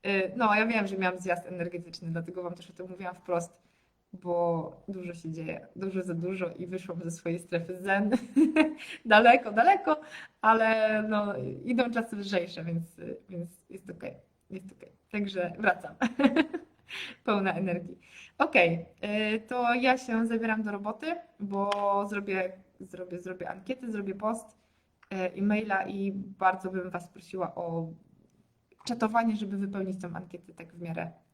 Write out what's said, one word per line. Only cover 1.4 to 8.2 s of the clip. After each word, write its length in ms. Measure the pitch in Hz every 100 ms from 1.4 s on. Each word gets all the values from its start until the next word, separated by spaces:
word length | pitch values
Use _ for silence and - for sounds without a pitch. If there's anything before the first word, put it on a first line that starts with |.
| -
energetyczny, 640 | 180 170 175 170 - 165
dlatego 320 | 165 170 180
Wam 120 | 175
też 160 | 175 -
o 20 |
tym 180 | - 185
mówiłam 240 | 185 185
wprost, 380 | 185 - 170 170 _ _ _ _ _ _
bo 600 | 185 180 175 170 165 - - -
dużo 260 | 190 180
się 160 | 170 160
dzieje, 360 | 160 160 - - -
dużo 260 | 190 190
za 120 | 180
dużo 360 | 170 175 190 175
i 160 | - 175
wyszłam 340 | 185 185 170
ze 60 | 165
swojej 280 | 170 170 170
strefy 400 | - 175 165 180
zen. 280 | 190 196 208 247